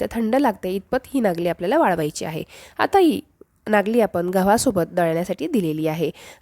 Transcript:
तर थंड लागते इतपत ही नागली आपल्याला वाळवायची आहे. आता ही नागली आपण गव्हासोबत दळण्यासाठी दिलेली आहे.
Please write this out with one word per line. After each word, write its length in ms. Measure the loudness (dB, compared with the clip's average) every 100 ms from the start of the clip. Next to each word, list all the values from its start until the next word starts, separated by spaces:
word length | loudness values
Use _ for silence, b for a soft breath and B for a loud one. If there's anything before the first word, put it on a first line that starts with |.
तर 60 | -4
थंड 240 | -4 -2
लागते 400 | 0 0 -2 -4
इतपत 340 | -6 -4 -6 -4
ही 60 | -2
नागली 280 | 0 0 -2
आपल्याला 300 | -2 0 2
वाळवायची 460 | 2 0 -2 -4
आहे. 180 | -8 -8 -10 B B B
आता 200 | 2 4
ही 220 | 4 2 -4 _ -20 _ 0
नागली 340 | 0 2 2
आपण 280 | 0 0 -2
गव्हासोबत 640 | 0 2 2 2 0 -2
दळण्यासाठी 540 | 0 0 0 -4 -6 -4
दिलेली 400 | -2 -2 -2 -2
आहे. 240 | -2 -4 -6 B B